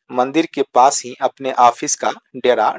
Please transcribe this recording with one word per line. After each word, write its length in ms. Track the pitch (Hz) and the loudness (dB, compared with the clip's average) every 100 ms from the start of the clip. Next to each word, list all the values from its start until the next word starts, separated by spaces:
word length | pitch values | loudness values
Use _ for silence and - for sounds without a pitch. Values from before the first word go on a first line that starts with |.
| _ | _
मंदिर 340 | 127 131 151 165 | -4 -2 -2 -4
के 160 | - | -4
पास 420 | 135 123 135 - 123 | -2 4 4 2 -8
ही 100 | 131 | -6
अपने 300 | 135 - 135 | -6 -6 -8
ऑफिस 420 | 127 120 - 147 - | 2 2 2 -6 -4
का 160 | 113 - _ 131 | -4 -6 _ -4
डेरा 380 | 123 110 110 | 0 0 0